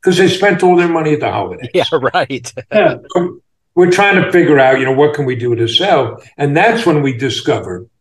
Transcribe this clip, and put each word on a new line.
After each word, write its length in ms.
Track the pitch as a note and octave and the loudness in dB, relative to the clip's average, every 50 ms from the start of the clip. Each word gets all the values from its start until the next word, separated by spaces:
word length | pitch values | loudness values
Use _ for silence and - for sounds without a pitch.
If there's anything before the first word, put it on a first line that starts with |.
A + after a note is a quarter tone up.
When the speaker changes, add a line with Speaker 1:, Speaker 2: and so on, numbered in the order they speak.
Speaker 1:
'cause 160 | - F#3 F3+ E3 | 0 0 2 4
they 120 | F#3+ E3+ | 2 2
spent 340 | - - G3 G3+ F#3 F3+ F#3 | 2 2 0 0 0 2 2
all 140 | F3+ F3+ F3 | 2 4 4
their 100 | F3 E3+ | 2 2
money 260 | E3 E3 D#3 D#3 D3+ | 0 -2 0 0 -2
at 60 | - | 0
the 100 | B2+ A2 | -2 -4
holidays. 400 | G2 G2+ G2 F#2 F2+ - - B2+ | -4 -4 -6 -8 -10 -12 -14 -6
Speaker 2:
<laughs> 20 | _ | _
Yeah, 100 | F#3 - - - D3+ B2 B2 - | -2 -2 0 -2 -2 -2 0 -2
right. 400 | F3+ D3+ - C#3 B2 A#2+ - - - - _ | -2 -4 -2 -6 -10 -10 -12 -16 -16 -16 _
Speaker 3:
Yeah. 240 | - G#3+ G3 D#3+ C#3 - - - | -2 0 0 0 -2 -4 -12 -6
Speaker 1:
So 320 | - F3 F3 F3+ - - _ _ _ _ _ _ _ | -4 -2 -2 -2 -6 -12 _ _ _ _ _ _ _
we're 160 | E3+ F3+ F3 | 2 2 4
trying 320 | F3+ F3+ G3+ G3+ G3 F#3+ F3+ | 4 2 2 2 2 2 0
to 80 | - | 2
figure 260 | - F3 E3+ - D3+ C#3 | 2 2 4 4 4 4
out, 200 | C3 C3 C3 C3 | 4 4 2 2
you 60 | C3 | 0
know, 80 | C3 C3+ | -2 0
what 220 | C3 D3 D3+ D3 | 2 2 0 0
can 100 | C#3+ D3 | -2 -4
we 100 | B2+ B2+ | -4 -4
do 180 | A#2 A#2 B2 A#2 | -4 -4 -4 -2
to 140 | A2 A#2 A2+ | -2 -2 -2
sell? 540 | - - E3+ G3+ F#3 D3 B2+ A2+ - - - - _ - | -2 -2 0 2 0 0 0 -2 -6 -12 -18 -20 _ -4
And 180 | C#3+ C#3+ C#3+ | -4 -2 0
that's 300 | D#3+ F#3+ A#3 A3+ A3+ - | 2 2 0 0 0 0
when 160 | F3 D#3+ D3+ | 0 0 0
we 100 | C#3+ C3+ | 0 -2
discovered 800 | B2+ A2+ C3 C3+ A2 - - - C#3 G#2 F#2 F#2+ F2+ F2+ F2+ _ _ _ | -4 -4 -6 -6 -6 -6 -4 -4 -4 -4 -4 -8 -12 -12 -14 _ _ _